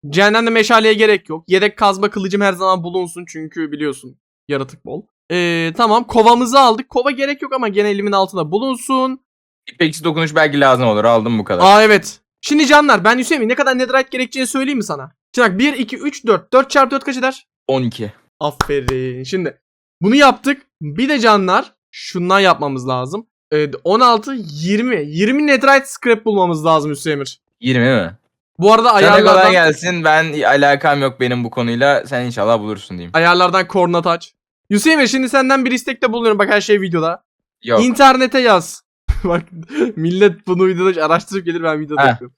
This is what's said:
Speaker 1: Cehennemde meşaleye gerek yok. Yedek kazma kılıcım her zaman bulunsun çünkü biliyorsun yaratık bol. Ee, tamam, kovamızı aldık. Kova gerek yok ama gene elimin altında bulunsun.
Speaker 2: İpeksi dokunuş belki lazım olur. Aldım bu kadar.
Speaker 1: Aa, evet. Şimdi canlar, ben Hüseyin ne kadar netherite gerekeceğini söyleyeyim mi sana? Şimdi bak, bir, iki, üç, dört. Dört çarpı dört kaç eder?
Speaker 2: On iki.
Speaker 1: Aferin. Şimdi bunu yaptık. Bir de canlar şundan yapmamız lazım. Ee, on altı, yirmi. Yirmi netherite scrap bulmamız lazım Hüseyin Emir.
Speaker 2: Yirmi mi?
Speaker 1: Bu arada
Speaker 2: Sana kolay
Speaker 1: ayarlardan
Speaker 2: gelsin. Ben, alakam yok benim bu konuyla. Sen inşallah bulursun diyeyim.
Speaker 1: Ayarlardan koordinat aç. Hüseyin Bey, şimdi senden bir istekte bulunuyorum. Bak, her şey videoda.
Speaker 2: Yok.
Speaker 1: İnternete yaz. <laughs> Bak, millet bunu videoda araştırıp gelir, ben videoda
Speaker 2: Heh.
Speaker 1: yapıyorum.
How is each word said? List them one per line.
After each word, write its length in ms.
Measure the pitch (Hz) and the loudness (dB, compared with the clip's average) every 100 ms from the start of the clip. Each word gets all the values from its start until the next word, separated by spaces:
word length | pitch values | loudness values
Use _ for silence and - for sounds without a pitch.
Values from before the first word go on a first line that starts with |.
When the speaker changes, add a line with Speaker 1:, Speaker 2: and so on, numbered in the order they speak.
| 143 | -6
Speaker 1:
Cehennemde 400 | 156 202 220 226 | 0 0 2 0
meşaleye 440 | 226 214 226 220 | 0 2 2 2
gerek 360 | 214 214 202 - | 2 2 0 -4
yok. 140 | 160 165 | -14 -2
Yedek 300 | 185 208 - | 0 0 0
kazma 320 | 202 190 202 | -2 0 -4
kılıcım 320 | 208 190 202 | -4 -4 -2
her 120 | 202 | -2
zaman 300 | 180 190 185 | 0 -2 -2
bulunsun 420 | 175 185 180 175 175 | -4 -6 -6 -12 -16
çünkü 440 | 160 156 170 156 | -16 -14 -10 -10
biliyorsun 460 | 147 147 135 127 _ _ _ - | -6 -6 -8 -16 _ _ _ -8
yaratık 380 | 139 131 - - | -8 -8 -14 -14
bol. 160 | 147 - _ _ | -14 -14 _ _
Ee, 420 | 175 175 170 165 165 | -4 -2 -2 -4 -2
tamam, 260 | 233 220 240 | 0 0 2
kovamızı 520 | 240 220 240 247 277 | 4 6 4 4 4
aldık. 300 | 254 220 - | 4 2 -4
Kova 220 | 262 269 | -4 -2
gerek 300 | 262 277 285 | -4 -6 -6
yok 120 | 285 | -6
ama 140 | 262 226 | -4 -2
gene 220 | 196 208 | -2 -2
elimin 220 | 202 202 | -2 -2
altında 400 | 202 190 190 151 | -2 -2 -4 -4
bulunsun. 680 | 196 269 247 - 262 262 262 _ _ _ _ - | -4 -4 -6 -4 -2 -2 -6 _ _ _ _ -20
Speaker 2:
İpeksi 300 | _ 160 160 | _ -4 -2
dokunuş 320 | 165 156 160 156 | -4 -2 -2 0
belki 240 | 156 143 | 0 2
lazım 280 | 139 127 120 | 2 4 2
olur. 160 | 107 | 2
Aldım 360 | 113 117 110 113 | 2 2 0 -4
bu 40 | |
kadar. 200 | 98 90 190 | -2 2 6
Speaker 1:
Aa, 180 | 208 | 6
evet. 360 | 220 202 - - _ _ | 6 2 0 -20 _ _
Şimdi 260 | - 294 269 | -4 0 4
canlar, 360 | 294 294 214 | 4 4 2
ben 140 | 196 247 | 2 0
Hüseyin 320 | 247 320 220 | -2 -2 0
ne 60 | 254 | 0
kadar 220 | 269 254 | 0 -2
netherite 320 | 254 262 262 | 0 -2 -2
gerekeceğini 360 | 254 254 262 262 | -6 -6 -6 -4
söyleyeyim 300 | 277 269 269 | -4 -4 -4
mi 60 | |
sana? 280 | 196 147 131 _ _ - | -6 -10 -12 _ _ 0
Şimdi 140 | 233 | 0
bak, 100 | 180 | 2
bir, 140 | 285 | -2
iki, 240 | 269 214 247 | -2 -8 -6
üç, 280 | 277 - 226 | -8 -6 0
dört. 280 | 190 _ | 0 _
Dört 160 | 254 269 | 0 2
çarpı 220 | 285 262 | 0 2
dört 120 | 277 | -2
kaç 140 | 285 254 | -6 -4
eder? 300 | 254 262 _ _ - | -6 -6 _ _ -4
Speaker 2:
On 160 | 135 | -2
iki. 300 | 123 - 107 _ _ _ | -4 -6 -12 _ _ _
Speaker 1:
Aferin. 840 | 147 - - 143 123 131 127 127 | -6 -6 -6 -4 -4 -4 -6 -10
Şimdi 380 | 131 190 165 - _ _ _ _ | -8 -6 -6 -10 _ _ _ _
bunu 140 | 185 269 | 0 4
yaptık. 460 | 277 254 269 277 _ _ | 4 2 -4 -6 _ _
Bir 280 | 151 151 269 | -12 -6 -2
de 100 | 285 | 0
canlar 540 | 226 208 185 202 - _ _ | 2 2 2 -2 -2 _ _
şundan 480 | - - 185 175 196 | -20 -10 -6 0 2
yapmamız 480 | 190 156 147 131 123 | 4 2 -2 -6 -4
lazım. 400 | 127 127 196 226 _ _ | -6 -6 -10 -12 _ _
Ee, 180 | 151 151 131 | -2 -2 -4
on 160 | 165 214 | -2 2
altı, 360 | 247 233 226 262 170 | 4 2 -2 -10 -10
yirmi. 520 | 147 170 208 254 208 147 | -8 -2 -2 -2 -4 -4
Yirmi 400 | 156 214 277 294 | -2 0 0 0
netherite 380 | 262 269 277 269 | 2 4 2 0
scrap 400 | - 247 220 220 | -6 0 0 0
bulmamız 400 | 202 180 160 160 | 0 0 0 2
lazım 260 | 160 151 | 0 0
Hüseyin 260 | 143 156 143 | -6 -6 -6
Emir. 240 | 135 - _ _ | -8 -14 _ _
Speaker 2:
Yirmi 260 | 127 123 123 | -2 0 2
mi? 340 | 120 85 101 _ _ _ - | 0 -2 -10 _ _ _ 0
Speaker 1:
Bu 140 | 190 | 4
arada 160 | 226 233 | 4 4
Speaker 2:
Sana 100 | 208 | 4
kolay 140 | 196 | 6
Speaker 1:
ayarlardan 380 | 202 214 196 185 | 6 6 4 4
Speaker 2:
gelsin. 520 | 185 160 151 175 175 | 4 2 0 -6 -2
Ben, 380 | 156 156 160 147 | 2 2 0 -2
alakam 600 | 135 139 143 139 156 143 | 0 2 2 2 0 0
yok 180 | 135 131 | -2 -2
benim 240 | 127 123 | -4 -2
bu 60 | 117 | -6
konuyla. 540 | 127 117 117 139 139 127 | -6 -4 0 0 0 -2
Sen 200 | 131 123 | -6 -6
inşallah 340 | 117 104 117 | -4 0 0
bulursun 380 | 104 101 - 90 | -2 -10 -12 -14
diyeyim. 140 | 85 | -4
Speaker 1:
Ayarlardan 540 | 160 170 175 180 185 175 | 0 2 2 2 0 -2
koordinat 400 | 196 175 170 170 | -2 0 0 -2
aç. 260 | 170 - _ _ _ _ | -4 -8 _ _ _ _
Hüseyin 280 | 202 311 320 | 0 2 2
Bey, 80 | 247 | 2
şimdi 220 | 262 254 | 0 0
senden 360 | 269 262 269 254 | 0 2 0 0
bir 60 | |
istekte 400 | 247 285 240 254 | -4 -6 -4 -4
bulunuyorum. 280 | 233 233 208 | -2 -2 0
Bak, 100 | 202 | 0
her 120 | 208 | 0
şey 200 | 202 208 | 2 0
videoda. 420 | 190 165 160 175 _ _ _ _ | 0 -4 -4 -6 _ _ _ _
Speaker 2:
Yok. 200 | 233 220 | 0 2
Speaker 1:
İnternete 560 | 247 233 269 254 262 269 | 2 4 4 6 0 2
yaz. 440 | 240 190 165 - _ _ | 4 2 0 -18 _ _
<laughs> 200 | - - | -6 -4
Bak, 180 | 185 170 165 170 160 302 240 208 | -2 -4 -6 -20 -10 -4 -4 -2
millet 520 | 165 185 202 170 - | -4 2 2 2 -6
bunu 200 | 180 190 | 0 0
videoda 380 | 175 190 175 156 | 0 -2 -2 0
araştırıp 400 | 170 - 190 170 | -2 -2 -8 -6
gelir, 180 | 165 | -4
ben 160 | 165 156 | -4 -4
videoda 220 | 151 147 | -6 0
Speaker 2:
Heh. 40 | 139 | 0
Speaker 1:
yapıyorum. 280 | 120 123 | 0 -12